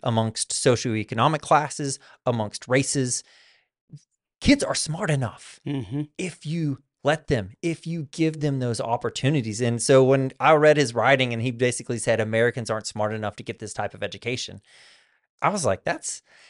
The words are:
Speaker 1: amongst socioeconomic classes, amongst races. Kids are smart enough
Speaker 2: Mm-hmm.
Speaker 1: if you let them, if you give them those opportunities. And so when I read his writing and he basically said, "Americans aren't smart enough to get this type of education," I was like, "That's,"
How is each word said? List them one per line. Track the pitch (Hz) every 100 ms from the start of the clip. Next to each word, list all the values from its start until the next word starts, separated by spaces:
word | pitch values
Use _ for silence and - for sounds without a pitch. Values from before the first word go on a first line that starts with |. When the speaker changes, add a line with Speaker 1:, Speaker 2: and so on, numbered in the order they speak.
Speaker 1:
amongst | 123 113 110 - -
socioeconomic | - - 120 127 110 104 113 135 156
classes, | - 151 147 - 143 135 - - -
amongst | 120 107 - -
races. | 127 139 143 127 - - _ _ _ _ _ _ 147 _ _ _ _
Kids | - 285
are | - -
smart | - 165 202
enough | 143 117 - - - 143
Speaker 2:
Mm-hmm. | 143 101 139 151 -
Speaker 1:
if | 185 - 147
you | 170 151 131 _ _
let | 135 156 -
them, | 127 95 123
if | 170 160 165
you | 165 139
give | - 160 156
them | 147 135
those | 123 117
opportunities. | 113 120 117 - 131 151 113 104
And | 120 117
so | - 135
when | 131 139 135 -
I | 139
read | 156 151 147
his | 135
writing | 117 117 139 127
and | 117
he | 127
basically | 123 123 120 - 120
said, | 120 110
"Americans | 110 113 120 120 110
aren't | 110 101
smart | 110 107
enough | 110 107 -
to |
get | 110 -
this | 104
type | - 104
of | -
education," | 98 101 120 123 - 98 - - - _ _ _ _ _
I | 147
was | 202 135
like, | 95
"That's," | - 170 - - _ _ -